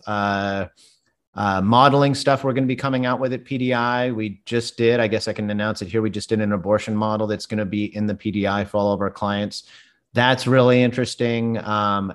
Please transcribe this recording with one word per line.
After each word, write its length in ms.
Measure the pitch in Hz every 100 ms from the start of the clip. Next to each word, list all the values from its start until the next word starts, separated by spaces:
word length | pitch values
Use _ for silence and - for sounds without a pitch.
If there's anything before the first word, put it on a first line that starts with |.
| -
uh, 600 | 104 101 98 98 98 98 _ _ _ _ _ _
uh, 260 | 101 101 95
modeling 520 | 98 120 139 139 139
stuff 300 | 139 - 139
we're 80 | 135
gonna 140 | 127 131
be 100 | 127
coming 300 | 139 131 127
out 140 | 123
with 120 | 127
at 120 | 127
P 120 | - 135
D 140 | 127
I. 400 | 120 120 123 127
We 300 | 110 107 95
just 320 | - 117 113 -
did, 240 | 113 120
I 80 | 110
guess 200 | 104 110
I 40 |
can 180 | 107 104
announce 320 | 104 107 104
it 60 | 92
here, 140 | 110
we 80 | 110
just 180 | 101 -
did 120 | 110
an 120 | 104
abortion 420 | 101 90 104 -
model 320 | 107 107 107 107
that's 200 | 104 -
gonna 180 | 107
be 220 | 98 104 104 104
in 100 | 107
the 80 |
P 160 | 104 107
D 160 | 101 98
I 200 | 101 98
for 100 | 104
all 160 | 101
of 80 | 101
our 100 | 98
clients. 540 | - 104 101 104 - - - _ _ _
That's 340 | 117 123 127 123
really 360 | 131 123 123
interesting. 760 | 123 120 120 - 120 117 117 113
Um, 540 | - 107 104 101 98